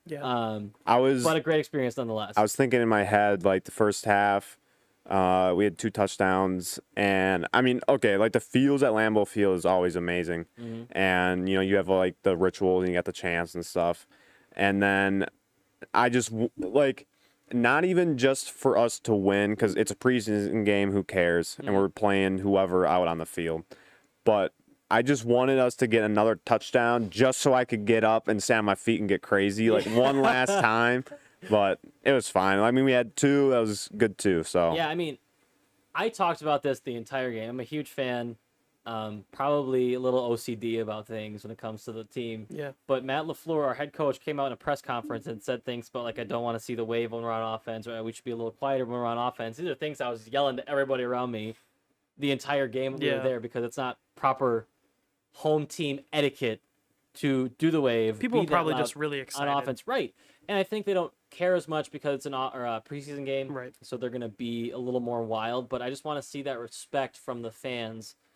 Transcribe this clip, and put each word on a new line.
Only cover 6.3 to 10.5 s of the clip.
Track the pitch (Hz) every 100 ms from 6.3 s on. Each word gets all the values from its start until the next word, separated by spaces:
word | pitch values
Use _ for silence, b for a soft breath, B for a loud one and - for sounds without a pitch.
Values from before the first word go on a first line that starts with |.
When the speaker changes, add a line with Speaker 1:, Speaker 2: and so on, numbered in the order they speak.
| 95 95 92 87 - -
Speaker 3:
and, | - 101 95 95 92 -
I | 120
mean, | 127 123 -
okay, | 135 113 98
like, | 110
the | 113
feels | - 127 139 143
at | 135
Lambeau | 110 110 107 101
Field | 110 101 90
is |
always | 92 92 90 85
amazing. | 87 87 85 85 85